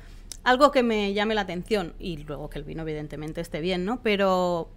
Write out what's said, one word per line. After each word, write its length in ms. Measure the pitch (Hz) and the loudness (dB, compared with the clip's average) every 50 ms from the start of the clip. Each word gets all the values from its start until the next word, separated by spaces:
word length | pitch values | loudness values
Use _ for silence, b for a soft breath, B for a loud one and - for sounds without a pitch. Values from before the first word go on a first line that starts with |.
| B B B B B B B B - | B B B B B B B B 2
Algo 280 | 240 254 254 294 285 | 2 6 8 8 8
que 120 | 285 269 240 | 8 6 4
me 300 | 233 220 214 202 196 196 | 4 2 2 0 0 0
llame 220 | 208 208 220 220 | 0 0 2 0
la 60 | 214 | 0
atención 520 | 196 190 170 180 180 - 220 202 175 160 - - | -2 -2 -4 -8 -2 -2 0 0 0 -4 -8 -8
y 180 | - 190 165 147 | -8 -8 -8 -8
luego 320 | 151 151 147 139 151 147 | -8 -10 -8 -8 -8 -8
que 100 | - 147 | -8 -10
el 60 | 143 | -10
vino, 160 | 151 156 160 165 | -8 -8 -6 -6
evidentemente, 560 | 160 151 151 151 147 - 147 151 156 160 170 | -6 -6 -6 -6 -8 -8 -8 -8 -8 -6 -8
esté 220 | 170 - - 151 | -6 -6 -6 -4
bien, 240 | 156 185 190 180 180 | -2 0 0 0 0
¿no? 160 | 196 247 247 - | -2 -4 -2 0
Pero 680 | 226 208 190 196 190 185 185 180 180 175 165 165 - - | 0 2 2 4 4 4 4 2 2 0 0 -2 -6 -10